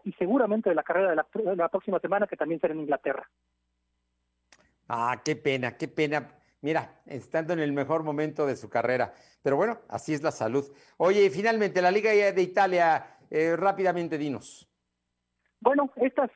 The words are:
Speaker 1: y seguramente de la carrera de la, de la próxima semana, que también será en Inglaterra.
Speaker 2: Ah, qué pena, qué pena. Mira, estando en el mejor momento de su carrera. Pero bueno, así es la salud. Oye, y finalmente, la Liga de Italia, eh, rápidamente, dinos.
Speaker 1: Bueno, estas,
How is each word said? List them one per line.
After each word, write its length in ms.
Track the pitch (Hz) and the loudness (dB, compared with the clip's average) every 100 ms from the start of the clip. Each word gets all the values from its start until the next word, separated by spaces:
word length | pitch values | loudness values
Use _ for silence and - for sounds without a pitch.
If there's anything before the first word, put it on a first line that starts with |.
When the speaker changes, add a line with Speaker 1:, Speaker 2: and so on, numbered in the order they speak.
Speaker 1:
y 80 | 202 | -4
seguramente 560 | - 202 269 214 214 208 | -4 0 2 2 0 0
de 60 | |
la 80 | 160 | 0
carrera 260 | - 175 190 | 0 0 2
de 80 | 160 | 2
la, 100 | - | -2
de 240 | 202 202 190 | -4 -2 0
la 140 | 165 | -2
próxima 280 | 196 - 180 | -2 -2 -4
semana, 260 | 170 202 208 | -2 -2 -2
que 100 | - | -2
también 240 | 151 165 | -4 -2
será 140 | 170 | -2
en 60 | 156 | -2
Inglaterra. 460 | 147 139 143 135 - _ _ _ _ _ _ _ _ _ _ _ _ _ _ _ - | -4 -4 -4 -8 -10 _ _ _ _ _ _ _ _ _ _ _ _ _ _ _ -6
Speaker 2:
Ah, 360 | 117 120 123 | -2 0 -2
qué 100 | 151 | -2
pena, 440 | 151 147 135 123 - | -2 0 0 -2 -6
qué 100 | 151 | -6
pena. 400 | - 151 151 123 - _ _ | -2 0 0 -4 -12 _ _
Mira, 400 | 143 160 - - - | -2 -2 -4 -10 -14
estando 480 | 127 - 160 160 | -14 -6 -4 -2
en 60 | 170 | -2
el 120 | 147 | -2
mejor 300 | 143 139 160 | -2 -2 -2
momento 420 | 156 147 156 147 | -2 -4 -4 -2
de 120 | 147 123 | -2 -4
su 120 | 107 | -4
carrera. 460 | 117 117 123 113 - _ _ | -2 0 0 -2 -6 _ _
Pero 140 | 139 139 | 0 2
bueno, 220 | 214 220 - | 0 -2 -8
así 240 | - - | -8 -4
es 100 | 151 | -4
la 80 | 151 | -2
salud. 400 | 135 113 135 139 - - - | -2 -2 -2 -4 -10 -20 0
Oye, 260 | 170 202 | 2 6
y 60 | 196 | 4
finalmente, 500 | 143 220 220 202 180 | 4 0 0 0 2
la 100 | 180 | 2
Liga 200 | 202 214 | 4 4
de 320 | 208 202 180 | 4 4 2
Italia, 760 | 180 208 196 180 165 151 - - _ | 2 2 2 4 4 2 -2 -16 _
eh, 260 | 156 165 165 | 0 0 2
rápidamente, 640 | 196 190 185 175 170 156 | 0 2 0 0 -2 -4
dinos. 500 | 147 117 - - - _ _ _ _ _ _ _ _ _ | -4 -6 -10 -20 -20 _ _ _ _ _ _ _ _ _
Speaker 1:
Bueno, 300 | 233 285 277 - | 2 2 0 0
estas, 320 | 262 - 262 | -2 0 -4